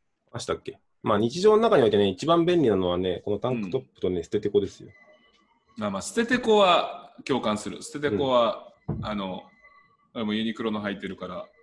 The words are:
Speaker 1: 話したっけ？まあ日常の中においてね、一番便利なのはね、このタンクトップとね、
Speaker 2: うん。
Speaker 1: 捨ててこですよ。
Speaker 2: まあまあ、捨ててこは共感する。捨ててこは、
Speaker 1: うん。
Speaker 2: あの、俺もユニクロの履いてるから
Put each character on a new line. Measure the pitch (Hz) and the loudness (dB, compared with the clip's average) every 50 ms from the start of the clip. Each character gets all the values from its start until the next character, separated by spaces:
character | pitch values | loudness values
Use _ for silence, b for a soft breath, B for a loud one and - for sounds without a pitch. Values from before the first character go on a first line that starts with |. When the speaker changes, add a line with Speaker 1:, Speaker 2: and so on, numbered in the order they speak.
| _ _ _ _ _ _ | _ _ _ _ _ _
Speaker 1:
話 | 117 110 - | -12 -8 -6
し | |
た | - 82 | -6 -6
っ | - | -6
け？ | - - - _ _ _ _ _ - | -8 -14 -18 _ _ _ _ _ 0
ま | 117 107 | 0 2
あ | |
日 | 101 117 120 - 180 | 2 2 0 0 2
常 | 196 214 214 | 4 4 6
の | 220 | 6
中 | 233 220 208 | 4 4 4
に | 143 117 | 6 6
お | |
い | 104 | 6
て | - | 4
ね、 | 202 101 | 4 2
一 | 98 135 - 143 | 2 0 -2 0
番 | 160 170 170 165 | 2 2 4 4
便 | 175 180 170 | 2 2 4
利 | 135 110 | 4 4
な | 101 | 2
の | 95 92 | 2 2
は | 90 90 | 0 0
ね、 | 90 92 92 85 82 - | 0 0 -2 -4 -4 -4
こ | 101 | -6
の | 104 101 | -4 -2
タ | - 127 | -2 -4
ン | 123 113 101 | -4 -4 -4
ク | 87 | -4
ト | - 131 | -6 -6
ッ | |
プ | - _ _ - | -6 _ _ -6
と | - 92 | -4 -2
ね、 | 90 85 | -2 -4
Speaker 2:
う | |
ん。 | 82 | -4
Speaker 1:
捨 | - | -4
て | 110 104 | -4 -4
て | - 104 | -2 0
こ | 101 101 | 0 0
で | 98 | 0
す | 90 - - | -2 -6 -12
よ。 | - - - _ _ _ _ _ _ _ _ _ _ _ _ _ _ _ _ | -20 -20 -20 _ _ _ _ _ _ _ _ _ _ _ _ _ _ _ _
Speaker 2:
ま | 110 - | -8 -6
あ | 101 | -6
ま | 98 - | -6 -6
あ、 | |
捨 | - - - 233 240 | -8 -6 -4 -4 -2
て | |
て | 240 254 | -2 -2
こ | 247 247 226 214 | -2 2 4 4
は | 208 196 180 170 - - - - - - - _ - - | 6 6 6 4 4 2 -2 -6 -12 -18 -20 _ -10 -4
共 | - 135 113 | -2 -2 -2
感 | 120 110 107 | 0 -2 -2
す | 104 - 95 | -2 -4 -8
る。 | - - - | -12 -12 -12
捨 | - - 143 | -12 -8 -4
て | 147 139 | -4 -2
て | - | 0
こ | - 139 131 | 0 2 2
は、 | 127 120 117 107 - - - - _ _ _ | 4 4 4 2 0 -4 -10 -20 _ _ _
Speaker 1:
う | - - | -10 -8
ん。 | - - | -8 -6
Speaker 2:
あ | 107 107 | -6 -6
の、 | 101 98 92 90 - - - _ _ _ - _ _ _ _ _ _ _ _ - | -6 -6 -8 -8 -10 -14 -18 _ _ _ -20 _ _ _ _ _ _ _ _ -8
俺 | 123 107 | -6 -4
も | 107 107 | -2 -2
ユ | 110 110 | -2 -2
ニ | 113 107 | -4 -4
ク | - 113 | -4 -4
ロ | 110 | -4
の | 107 104 | -4 -4
履 | 104 101 98 | -4 -6 -6
い | 101 | -6
て | 101 | -8
る | 92 92 | -10 -10
か | - 92 | -10 -12
ら | 90 90 90 - - _ _ | -12 -12 -12 -14 -16 _ _